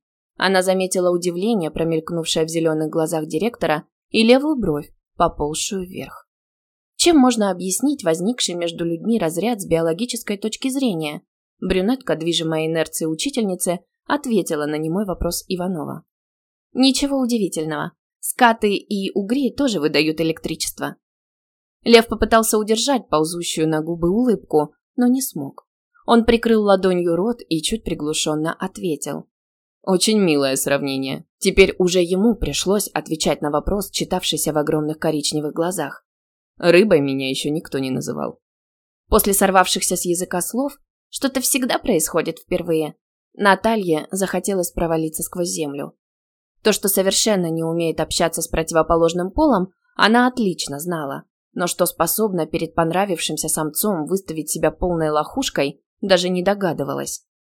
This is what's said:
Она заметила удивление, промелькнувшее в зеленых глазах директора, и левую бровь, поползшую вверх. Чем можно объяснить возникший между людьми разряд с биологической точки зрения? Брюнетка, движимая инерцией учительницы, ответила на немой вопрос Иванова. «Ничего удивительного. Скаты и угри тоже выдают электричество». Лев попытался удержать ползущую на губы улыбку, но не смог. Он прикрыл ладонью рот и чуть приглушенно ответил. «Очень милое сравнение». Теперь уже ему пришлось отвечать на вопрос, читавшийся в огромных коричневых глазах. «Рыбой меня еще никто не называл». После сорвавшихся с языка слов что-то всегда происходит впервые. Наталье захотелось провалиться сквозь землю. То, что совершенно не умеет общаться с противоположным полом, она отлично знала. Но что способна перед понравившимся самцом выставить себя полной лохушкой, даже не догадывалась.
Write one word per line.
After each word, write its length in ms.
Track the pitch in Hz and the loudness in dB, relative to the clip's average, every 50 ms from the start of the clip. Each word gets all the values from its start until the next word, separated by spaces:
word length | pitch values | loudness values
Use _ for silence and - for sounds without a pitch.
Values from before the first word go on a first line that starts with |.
| _ _ _ _ _ _ _ | _ _ _ _ _ _ _
Она 240 | - - 190 190 185 | -2 0 2 2 2
заметила 480 | 185 190 185 190 185 180 - 190 180 180 | 2 2 2 0 0 0 0 0 2 2
удивление, 640 | 175 175 175 180 170 175 190 226 240 202 165 147 | 0 0 0 -4 -4 -2 0 0 0 0 -2 -2
промелькнувшее 760 | 151 156 160 165 165 160 160 - 175 170 160 - - 170 160 | -2 -2 -2 0 0 -2 -2 -4 -4 -4 -4 -2 -2 0 -2
в 40 | 160 | 0
зеленых 400 | 165 165 165 160 156 156 156 156 | 0 0 0 0 0 0 -2 -2
глазах 360 | - 160 160 151 165 160 156 | 0 -2 0 0 -2 -4 -4
директора, 580 | 160 165 156 196 233 240 - - 151 151 151 - _ _ _ _ _ | -4 -2 -2 -2 -2 -2 -2 -2 0 0 -2 -4 _ _ _ _ _
и 140 | - 214 226 | 2 4 6
левую 320 | 226 247 269 285 311 311 | 8 6 6 4 2 -2
бровь, 340 | 254 202 170 151 147 156 - - _ _ _ _ | 0 0 -2 -2 -2 -4 -8 -16 _ _ _ _
поползшую 680 | - 170 160 165 - 147 147 156 - - - 202 190 180 | 0 0 0 0 -2 -4 -4 -4 -6 -6 -6 -6 -8 -8
вверх. 400 | 180 185 - 135 - - - - _ _ _ _ _ _ _ _ _ _ _ _ _ _ | -10 -10 -12 -12 -14 -16 -20 -20 _ _ _ _ _ _ _ _ _ _ _ _ _ _
Чем 220 | - - 339 339 | 0 4 6 6
можно 320 | 294 254 254 233 226 208 196 | 8 6 6 4 2 0 0
объяснить 540 | 180 180 180 190 185 - - 285 294 - - | -2 -2 -4 -4 -2 0 0 0 0 0 0
возникший 520 | 170 165 175 175 214 247 - - - 175 | 0 0 2 0 -2 -2 -2 -4 -4 -4
между 300 | 175 175 170 170 165 170 | -4 -4 -4 -4 -4 -4
людьми 340 | 170 170 165 165 202 233 220 | -2 -2 -2 0 0 0 2
разряд 420 | 170 160 165 175 185 233 247 202 | 0 0 0 0 -2 -2 -2 -2
с 60 | 185 | -2
биологической 680 | 160 165 160 165 165 160 175 240 240 - 233 - - 208 | 0 0 2 2 0 0 -2 -4 -6 -6 -6 -6 -6 -6
точки 320 | 196 - 220 - - - 269 | -6 -6 -6 -6 -6 -6 -4
зрения? 520 | 254 277 269 240 185 160 156 147 151 - - _ _ _ _ _ _ _ | -2 -2 0 0 0 -2 -4 -6 -8 -10 -14 _ _ _ _ _ _ _
Брюнетка, 560 | - 185 185 185 185 208 262 262 - - 160 | -4 -2 0 0 0 0 -2 -2 -2 -4 -4
движимая 520 | 151 160 170 165 165 165 160 160 156 160 | -2 -2 -2 -2 -2 -2 -2 -2 -2 -2
инерцией 440 | 160 165 165 156 - - - 165 160 | -2 -2 -2 -2 -2 -4 -4 -4 -4
учительницы, 680 | 160 156 - 277 - 247 220 190 185 180 - 180 170 185 - _ _ _ _ | -4 -4 -6 -4 -4 -2 -2 -2 -4 -4 -4 -4 -4 -6 -8 _ _ _ _
ответила 600 | - - 294 294 262 226 190 165 - 165 147 147 | -4 -4 -4 -2 0 0 0 0 0 -2 -2 -2
на 120 | 147 151 | -2 -4
немой 280 | 151 156 160 165 196 220 | -4 -2 -2 -2 -2 -2
вопрос 380 | 190 170 - - 170 165 - - | -4 -4 -4 -4 -4 -4 -6 -6
Иванова. 560 | - 185 175 180 185 190 156 143 139 139 156 - _ _ _ _ _ _ _ _ _ _ _ _ _ - | -6 -6 -4 -4 -4 -6 -6 -8 -8 -12 -14 -16 _ _ _ _ _ _ _ _ _ _ _ _ _ 0
«Ничего 460 | - 262 269 262 - 285 277 277 269 | 2 4 4 4 2 0 -2 0 0
удивительного. 720 | 254 233 247 226 202 - - 165 156 160 156 147 156 165 - _ _ _ _ _ | 0 0 0 0 0 -2 -4 -4 -6 -4 -4 -6 -6 -8 -10 _ _ _ _ _
Скаты 560 | - - - - 254 233 226 226 - 208 196 | -10 -8 0 4 4 4 4 2 0 0 0
и 360 | - - - 214 196 196 190 - | -2 -4 -4 -4 -4 -4 -4 -4
угри 380 | 202 196 190 247 285 277 233 | -4 -2 -2 0 0 0 0
тоже 280 | - - 285 262 214 165 | 0 0 0 0 0 0
выдают 420 | 143 156 156 147 156 156 156 165 | 0 2 2 2 2 2 0 0
электричество». 760 | 165 160 160 - - - 160 156 - - - - 143 143 - - _ _ _ _ _ _ _ _ _ _ _ _ _ _ _ _ - | -2 -2 -2 -4 -6 -8 -6 -6 -8 -8 -8 -8 -8 -8 -8 -12 _ _ _ _ _ _ _ _ _ _ _ _ _ _ _ _ 4
Лев 240 | 240 233 226 226 | 6 8 8 6
попытался 500 | - 220 214 226 214 - 226 220 - - | 4 0 -2 2 4 4 4 4 2 0
удержать 520 | 214 214 202 220 220 233 277 277 233 - _ | 0 0 0 0 0 0 0 0 -2 0 _
ползущую 580 | - 156 156 160 175 175 170 - - 165 156 | 0 0 0 0 -2 -6 -6 -6 -2 0 0
на 140 | 156 160 156 | 0 0 0
губы 280 | 156 165 170 170 170 170 | -2 -4 -4 -2 0 0
улыбку, 640 | 190 226 254 254 202 - - - - 151 147 147 _ _ _ _ _ | 2 2 2 2 2 0 0 0 0 0 0 0 _ _ _ _ _
но 120 | - 247 | 0 2
не 140 | 247 254 269 | 2 2 0
смог. 460 | 262 - - 165 139 135 - - - _ _ _ _ _ _ _ _ | -2 -6 -8 -10 -10 -10 -12 -18 -20 _ _ _ _ _ _ _ _
Он 200 | - 233 233 226 | 4 4 4 6
прикрыл 380 | 240 233 226 - 226 226 214 208 | 6 4 4 4 4 2 4 4
ладонью 520 | 202 196 190 185 190 185 180 175 175 165 | 4 4 4 4 2 2 2 2 0 0
рот 240 | 170 185 233 240 - - | 0 0 -2 -2 -6 -6
и 140 | - 160 156 | -6 -4 -4
чуть 220 | 156 - - - - | -2 -4 -4 -4 -6
приглушенно 720 | - 165 156 147 151 156 - - 160 151 151 156 165 - | -6 -6 -4 -4 -4 -4 -2 -2 -2 -2 -2 -2 -4 -4
ответил. 760 | - 190 185 - - 196 180 151 139 - 147 139 - - _ _ _ _ _ _ _ _ _ _ _ | -4 -6 -8 -6 -6 -4 -4 -4 -4 -6 -8 -8 -8 -10 _ _ _ _ _ _ _ _ _ _ _
«Очень 380 | _ - 190 175 - 214 214 214 | _ 0 0 2 4 4 4 4
милое 360 | 196 175 151 143 139 135 135 | 4 4 4 4 2 2 0
сравнение». 720 | 135 - 147 143 139 143 139 135 135 135 135 143 151 - _ _ _ | 0 0 0 0 0 0 -2 -4 -4 -4 -6 -6 -8 -12 _ _ _
Теперь 360 | - 190 185 190 190 180 - - | -2 2 6 6 6 6 4 2
уже 220 | 185 175 175 185 | 0 2 2 2
ему 340 | 175 170 185 185 202 240 220 | 2 2 2 2 2 2 2
пришлось 520 | - - 143 139 - - 175 202 208 - - | 0 -2 -4 -4 -2 0 0 0 0 -2 -4
отвечать 520 | - 151 - - 160 156 - 180 147 - | -6 -6 -6 -4 -4 -2 0 -2 -2 -2
на 80 | - 147 | -2 -2
вопрос, 400 | 147 147 147 - 190 208 190 - | -2 -2 -2 -2 -2 -4 -4 -4
читавшийся 640 | - - - - 185 180 - - 165 151 - 160 151 | -6 -6 -4 -2 -2 -2 -2 -2 -2 -2 -2 0 0
в 40 | 156 | 0
огромных 400 | 147 160 156 151 151 151 156 151 | 0 0 0 0 0 -2 -4 -2
коричневых 540 | - 160 156 147 143 - - 151 147 151 147 | -2 -2 0 0 -2 -2 -2 -2 -4 -2 -2
глазах. 520 | 143 165 180 202 190 147 135 - - _ _ _ _ _ _ _ _ _ _ _ | -2 -2 -2 -2 -4 -6 -8 -10 -14 _ _ _ _ _ _ _ _ _ _ _
«Рыбой 440 | - - 175 170 175 220 214 180 151 | 0 4 6 6 6 6 6 4 4
меня 280 | 143 139 135 135 135 131 | 4 2 -2 -2 -2 -4
еще 200 | 135 131 - 147 | -4 -4 -4 -4
никто 300 | 147 156 151 - - 139 | -4 -4 -6 -6 -6 -4
не 100 | 135 131 | -4 -4
называл». 500 | 131 143 147 - - 76 71 64 - _ _ _ _ _ _ _ _ _ _ _ _ _ _ - | -4 -6 -6 -6 -6 -6 -8 -8 -10 _ _ _ _ _ _ _ _ _ _ _ _ _ _ 0
После 240 | - 220 - 208 196 | 2 2 2 2 2
сорвавшихся 640 | - 202 190 190 190 185 - - 202 - - 185 | 2 2 4 6 6 4 4 0 -2 -2 -2 -4
с 100 | 175 - | -2 -2
языка 360 | 180 175 170 180 175 - 180 | -2 -2 -2 -2 -4 -4 -4
слов 360 | 170 - - 233 277 285 - - _ _ _ _ _ _ | -4 -4 -4 -4 -4 -4 -6 -12 _ _ _ _ _ _
что-то 320 | - - - 269 269 277 | -4 -4 -2 -2 -2 -2
всегда 380 | 247 - - 285 254 233 - - | -2 -2 0 0 0 0 0 0
происходит 580 | - - 208 156 160 - - 165 156 165 160 | 0 0 0 2 0 0 -2 -2 -2 -2 -6
впервые. 560 | - - - 180 170 170 175 165 156 156 151 - _ _ _ _ _ _ _ _ | -10 -6 -4 -4 -4 -2 0 -2 -2 -2 -4 -8 _ _ _ _ _ _ _ _
Наталье 760 | - 208 202 190 190 - 220 226 220 190 175 156 151 - - | 2 4 4 4 4 2 0 0 0 0 0 0 -2 -2 -4
захотелось 600 | - 196 196 180 - 180 185 - 196 185 175 - | -4 -4 -2 -2 -2 -2 -2 -2 -2 -2 -2 -2
провалиться 520 | - - 175 165 165 160 160 160 156 - 170 | -2 -2 -2 0 0 0 -2 -2 -4 -8 -10
сквозь 260 | - - 180 175 175 | -8 -6 -6 -6 -4
землю. 480 | 190 175 156 143 139 143 139 160 - _ _ _ _ _ _ _ _ _ _ _ _ _ - | -4 -4 -6 -6 -6 -8 -10 -12 -14 _ _ _ _ _ _ _ _ _ _ _ _ _ 0
То, 100 | 220 202 | 0 0
что 140 | - - | 2 0
совершенно 640 | 196 - 202 185 196 - - - 233 214 185 175 165 | 0 0 2 2 2 2 2 2 2 2 2 0 0
не 140 | 160 165 165 | -2 -2 -2
умеет 360 | 165 165 170 170 165 156 160 | -2 -2 0 0 -2 -2 -2
общаться 420 | 156 - - - 175 165 - - | -4 -2 0 0 0 0 0 -4
с 60 | 160 | -6
противоположным 840 | - - 165 160 - 170 160 160 - 170 170 165 165 170 175 175 190 | -4 -2 -4 -2 0 2 2 2 4 4 4 4 4 2 0 -4 -2
полом, 380 | - - 311 311 240 185 185 185 _ _ _ _ _ | 0 2 4 4 4 2 0 -2 _ _ _ _ _
она 320 | - 185 202 226 240 247 | 0 2 4 4 4 4
отлично 520 | 254 254 254 220 190 160 - - - 143 143 | 2 0 0 -2 -2 -2 -4 -6 -8 -8 -8
знала. 440 | 156 175 175 160 147 139 135 151 - _ _ _ _ _ - | -6 -6 -4 -4 -4 -6 -8 -10 -12 _ _ _ _ _ -6
Но 140 | - 180 | -4 -4
что 180 | 175 - - 180 | -2 0 0 0
способна 600 | 170 - - 165 170 - - 220 214 185 175 156 | 0 0 -2 -2 -2 0 0 -2 0 0 -2 -2
перед 300 | 151 - 160 165 160 - | -2 -4 -4 -4 -2 0
понравившимся 720 | - 165 165 160 180 202 202 175 160 - - 156 147 - 156 | 0 0 2 2 0 0 0 -2 -4 -4 -4 -4 -4 -4 -4
самцом 560 | - 170 156 151 151 - - 214 196 160 147 | -2 -2 -4 -4 -4 -2 0 0 0 -2 -2
выставить 440 | 151 180 196 190 - 160 156 151 - | -2 -2 -2 -4 -6 -8 -8 -6 -6
себя 220 | - 170 170 156 | -2 0 0 0
полной 380 | - - 190 180 175 165 160 151 | 0 0 -2 -2 0 0 0 0
лохушкой, 720 | 151 151 151 - - 269 262 - - 180 143 139 - _ _ _ _ _ | 0 0 -2 -2 -4 -4 -4 -2 -2 -2 -2 -2 -4 _ _ _ _ _
даже 280 | - 190 185 175 180 180 | 0 2 2 2 2 0
не 140 | 185 180 175 | -2 0 0
догадывалась. 800 | 196 202 202 196 175 147 151 139 139 139 139 139 143 - - _ _ _ _ _ _ | 0 0 0 0 -2 -2 -2 -4 -6 -6 -6 -8 -8 -10 -12 _ _ _ _ _ _